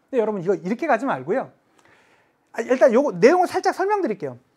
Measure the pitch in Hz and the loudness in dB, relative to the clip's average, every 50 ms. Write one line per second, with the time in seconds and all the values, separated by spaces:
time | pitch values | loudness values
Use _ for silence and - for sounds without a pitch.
0 | _ _ - 156 208 214 214 202 160 180 196 165 156 175 233 233 330 311 262 - | _ _ -2 -2 0 0 -2 -4 -2 -2 -2 -2 -2 -6 -6 -4 -2 0 0 0
1 | 269 269 185 135 127 143 202 262 202 135 _ _ _ _ _ _ _ _ _ _ | 0 -2 -6 -6 -4 -4 -4 -4 -6 -8 _ _ _ _ _ _ _ _ _ _
2 | _ _ _ _ _ _ _ _ _ _ - - 233 - 247 262 330 277 214 233 | _ _ _ _ _ _ _ _ _ _ -10 -8 -4 -2 0 4 4 4 4 4
3 | 285 285 202 175 170 247 339 359 370 311 - 370 370 381 330 - 359 392 427 415 | 2 0 2 4 4 6 6 4 2 0 -2 -2 -2 -2 -2 -2 -2 -2 -2 -2
4 | 349 269 214 190 - 135 123 120 _ _ _ | -2 -4 -4 -6 -10 -12 -12 -14 _ _ _